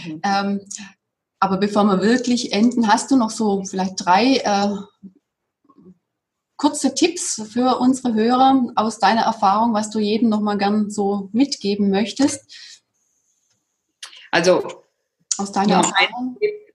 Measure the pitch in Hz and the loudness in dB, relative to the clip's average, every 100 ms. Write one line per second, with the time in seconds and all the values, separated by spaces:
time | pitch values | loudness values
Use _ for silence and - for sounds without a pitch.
0 | 165 156 202 196 196 202 196 - 196 _ | -12 -6 -2 -2 -2 -4 -8 -16 -18 _
1 | _ _ _ _ 185 185 202 208 208 180 | _ _ _ _ -2 0 0 2 2 2
2 | 202 247 247 240 - 202 240 240 220 240 | 2 2 0 -2 -2 0 2 2 2 2
3 | - 269 214 - 214 196 190 190 190 - | 2 0 0 -2 -2 -2 -4 -4 -4 -4
4 | 180 190 254 262 - 202 208 196 - _ | 2 2 4 2 0 0 -2 -4 -10 _
5 | 190 _ _ _ _ _ _ _ 180 _ | -20 _ _ _ _ _ _ _ -20 _
6 | _ _ _ _ _ - 294 294 269 - | _ _ _ _ _ -4 -4 0 -2 0
7 | 330 - - - 214 240 254 233 247 262 | 0 -2 -8 -8 -8 -2 0 2 2 2
8 | 247 214 226 254 262 269 233 - 220 - | -2 0 2 4 4 4 2 -2 -2 0
9 | 196 226 220 220 196 208 233 208 214 220 | 2 2 0 0 0 2 0 0 -2 -2
10 | 208 214 233 214 208 202 202 214 208 208 | 0 2 2 0 -2 -2 0 0 -2 -2
11 | 196 202 190 226 277 - 202 208 202 196 | -2 -2 -4 -2 -2 -2 -4 0 0 0
12 | 226 - 285 - - - - - _ _ | -2 0 -2 -2 -12 -20 -20 -20 _ _
13 | _ _ _ _ _ _ _ _ _ _ | _ _ _ _ _ _ _ _ _ _
14 | - - - 175 175 175 - - _ _ | -20 -20 -4 0 4 2 0 -12 _ _
15 | _ _ _ - 196 196 202 185 190 185 | _ _ _ -6 -4 -2 2 2 2 0
16 | 190 240 254 - 208 - - | 0 -2 -8 -4 -4 -4 -14